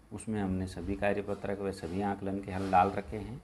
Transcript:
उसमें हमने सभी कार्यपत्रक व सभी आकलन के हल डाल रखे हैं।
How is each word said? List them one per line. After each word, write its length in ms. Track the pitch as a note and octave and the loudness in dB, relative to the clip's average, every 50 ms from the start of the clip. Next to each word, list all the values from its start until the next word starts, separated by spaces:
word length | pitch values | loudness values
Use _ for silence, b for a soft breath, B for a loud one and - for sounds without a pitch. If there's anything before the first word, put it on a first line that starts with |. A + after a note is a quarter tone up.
| - - | -14 -14
उसमें 280 | G#2 G#2 - - A2 G#2+ | -12 -8 -4 -2 0 0
हमने 260 | G2+ F#2+ F#2+ F#2 F#2 F#2 | 2 2 0 0 -2 -4
सभी 280 | - F2+ E2+ F#2 G2+ | -4 -6 -4 -4 -2
कार्यपत्रक 640 | G2 G2+ G2+ G2+ G2+ G2 G2+ G2+ - - G2+ G2+ F#2+ | 2 2 2 2 2 0 -2 -4 -4 -2 -4 -2 -2
व 120 | G2 G2 | -2 -2
सभी 300 | F#2+ - - D#2+ F2 G2 | -4 -4 -4 -4 -2 0
आकलन 380 | G2+ G2+ G2+ F#2+ F#2+ F#2+ F#2+ G2+ | 0 0 0 -2 -2 -2 -2 -2
के 120 | G2 G2+ | -4 -4
हल 180 | F#2 F#2+ G2 F#2+ | -4 -2 2 6
डाल 200 | F#2+ F2+ F2+ G2 | 6 8 8 6
रखे 260 | G2 G2+ G2 - - | 4 0 -4 -4 -6
हैं। 240 | G#2+ G2 G2+ A#2 D3 | -8 -6 -8 -10 -10